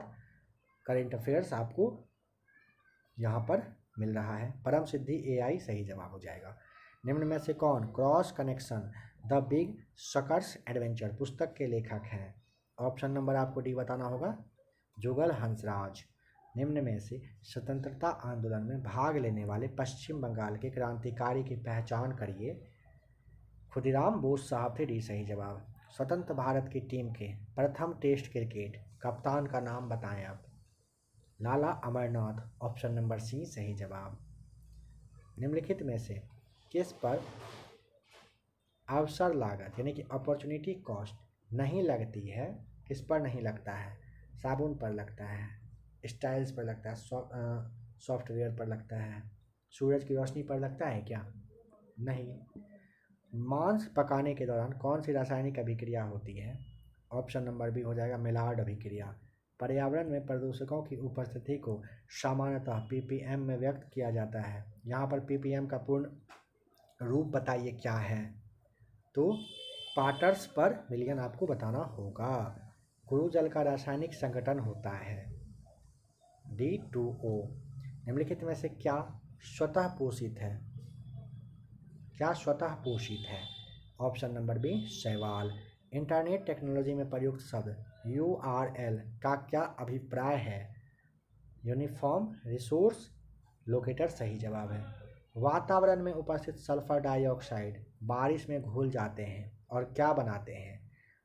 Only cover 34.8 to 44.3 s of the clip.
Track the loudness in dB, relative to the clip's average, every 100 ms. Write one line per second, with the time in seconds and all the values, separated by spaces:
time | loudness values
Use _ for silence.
34.8 | -20 -20 -20 -20 -12 -2 0 2 2 0
35.8 | 0 -2 -2 -6 -8 -18 -20 _ -2 0
36.8 | 0 0 0 0 -2 -12 -14 -14 -16 -20
37.8 | _ _ _ -20 -20 _ _ _ _ _
38.8 | 0 4 4 4 4 4 2 -2 -6 -4
39.8 | -2 -2 -4 -2 2 2 0 -4 -2 -4
40.8 | -4 -6 -6 -10 -20 _ -4 0 2 4
41.8 | 4 2 0 -4 -6 -4 -4 -6 -14 -14
42.8 | -8 -4 2 2 2 -2 -2 -4 -6 -8
43.8 | -8 -12 -18 -20 -18